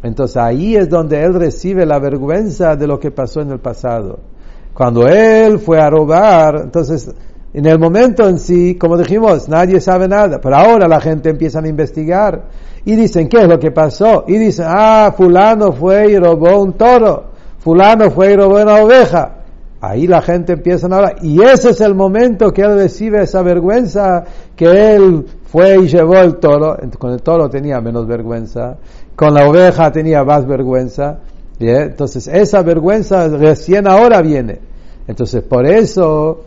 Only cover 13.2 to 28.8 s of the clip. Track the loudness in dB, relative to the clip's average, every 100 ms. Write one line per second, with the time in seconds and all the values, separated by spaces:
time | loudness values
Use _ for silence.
13.2 | 0 2 4 2 0 -2 -2 0 0 0
14.2 | 0 0 0 -2 -4 2 4 4 2 2
15.2 | 4 4 4 2 0 0 0 2 2 4
16.2 | 2 2 2 2 0 0 2 4 2 -2
17.2 | -10 -20 -20 -8 0 4 4 4 2 2
18.2 | 2 4 2 2 4 4 6 6 4 0
19.2 | -4 -12 -20 -20 -20 -14 -8 -4 0 0
20.2 | 0 -4 -4 -4 -2 -4 -2 0 -2 -2
21.2 | -2 4 4 4 2 2 0 0 0 0
22.2 | 0 0 -2 0 0 2 0 -4 -4 -2
23.2 | -2 -2 -2 -2 0 -2 -2 -2 -2 -2
24.2 | -6 -18 -20 0 4 4 4 4 4 2
25.2 | -6 -16 -4 2 4 4 4 2 4 4
26.2 | 4 2 0 2 0 -4 -10 -10 -10 -6
27.2 | -2 -2 -2 -4 -6 -6 -6 -6 -6 -8
28.2 | -8 -10 -10 -10 -10 -12